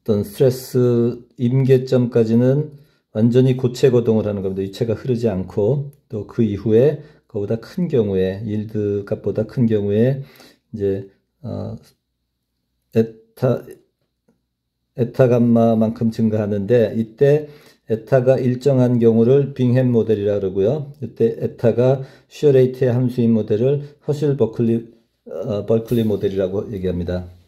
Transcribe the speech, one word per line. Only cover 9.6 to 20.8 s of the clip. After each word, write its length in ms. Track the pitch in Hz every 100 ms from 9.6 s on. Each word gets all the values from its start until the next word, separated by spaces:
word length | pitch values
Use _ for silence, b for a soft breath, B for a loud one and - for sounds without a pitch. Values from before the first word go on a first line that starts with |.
| 113
경우에 560 | 107 101 104 120 143 139 B B B _
이제, 380 | 104 101 98 98 _ _ _
어, 340 | 113 98 104 110 _ _ _ _ _ _ _ _ _ _ _
에타, 720 | 117 113 - _ - 131 120 - - _ _ _ _ _ _ _ _ _ _ _ -
에타 320 | 117 - 131
감마만큼 840 | 123 120 117 113 113 110 110 113
증가하는데, 840 | 110 113 107 104 104 98 123 107 110
이때 520 | 113 - 139 147 147 B B B _
에타가 500 | 110 - 135 123 127
일정한 600 | 127 123 143 131 123 123
경우를 560 | 117 113 117 139 143
빙햄 380 | 143 127 123 127
모델이라 480 | 117 104 104 101 101
그러고요. 520 | 98 95 98 151